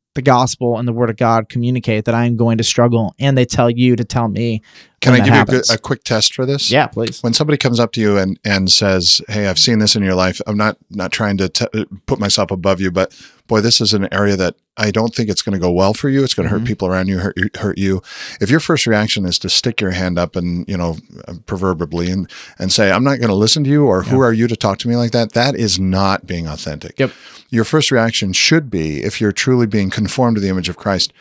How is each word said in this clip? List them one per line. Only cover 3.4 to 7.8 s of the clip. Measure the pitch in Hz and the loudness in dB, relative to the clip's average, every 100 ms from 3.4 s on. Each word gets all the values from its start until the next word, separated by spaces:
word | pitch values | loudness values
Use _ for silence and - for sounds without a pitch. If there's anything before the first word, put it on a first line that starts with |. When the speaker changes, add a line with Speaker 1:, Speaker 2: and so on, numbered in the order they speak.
| 120 | 2
Speaker 1:
tell | - 120 | 2 2
you | 120 127 120 | 4 2 2
to | |
tell | 113 131 113 | 0 -2 -2
me | 107 117 110 - - - - | -2 -2 -4 -8 -20 -20 -2
Speaker 2:
Can | 127 | 4
Speaker 1:
when | 123 | 4
Speaker 2:
I | |
Speaker 1:
that | 104 | 6
Speaker 2:
give | 113 | 4
you | |
a | 101 | 4
good, | |
Speaker 1:
happens." | 127 - | 2 0
Speaker 2:
a | 113 | -2
quick | - 131 | -4 -6
test | - 110 - | -2 0 0
for | - 131 | 0 -2
this? | 139 - | -2 0
Speaker 1:
Yeah, | 131 135 | 2 0
please. | 110 113 - | -2 -4 -4
Speaker 2:
When | 117 | -2
somebody | 117 156 143 | 0 0 0
comes | 127 | 2
up | 117 | 0